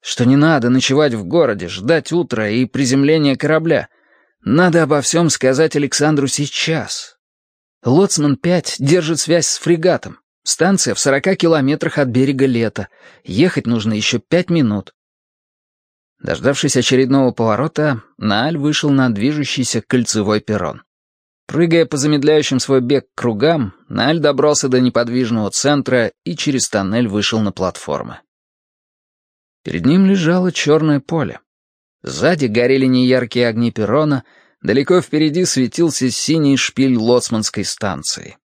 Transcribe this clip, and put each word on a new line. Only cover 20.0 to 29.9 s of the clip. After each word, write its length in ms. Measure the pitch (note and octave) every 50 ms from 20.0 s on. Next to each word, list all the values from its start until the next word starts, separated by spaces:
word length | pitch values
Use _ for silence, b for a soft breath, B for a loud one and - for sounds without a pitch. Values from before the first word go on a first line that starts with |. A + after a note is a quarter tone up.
| A#2 - - A2 G2+ G2 G#2+ G#2+
перрон. 420 | - - G#2+ G2+ F2+ D2+ - - _ _ _ _ _ _ _ _ _ _ _ _ _
Прыгая 400 | - - C#3+ E3+ E3+ E3 E3+ E3
по 100 | D#3+ -
замедляющим 640 | C#3+ C3+ D3+ D3+ D3 C3+ D3+ D3+ D3+ D3 - C#3 B2+
свой 220 | - - C3+ C3
бег 260 | B2 A#2+ C#3 C3 - _ _
кругам, 600 | - - A#2+ A2+ G2+ A#2 D#3 E3+ D3+ B2 F#2+ - _ _ _
Нааль 300 | - - A2+ C3+ D#3+ E3+
добрался 500 | D3 D3 C#3+ C3 D3+ D3+ D3 - - C3+
до 120 | B2+ B2+
неподвижного 680 | B2+ B2 - A#2 A#2+ A#2 A#2 B2 B2+ A2 A#2+ A2+ G#2+ G2
центра 640 | - - - C#3 D3 C#3+ C3 - B2+ B2 A#2 G2 _ _ _
и 120 | - F3
через 320 | D3 - D3+ C3+ B2+ G2+ -
тоннель 400 | - G#2 G2 F#2 G#2 A#2+ B2 A2
вышел 320 | F#2+ G#2+ G2+ - - A2
на 120 | A2 G2+
платформу. 640 | F#2 - F#2 F2+ - - - - C#2+ C2 G#1 G#1+ - - _ _ _ _ _ _ _ _ _ _ _ _ _ _ _ _ _ _ _ _ _ _ _ _ _ _ _ _ _ -
Перед 160 | - E2+ E2+
ним 220 | B2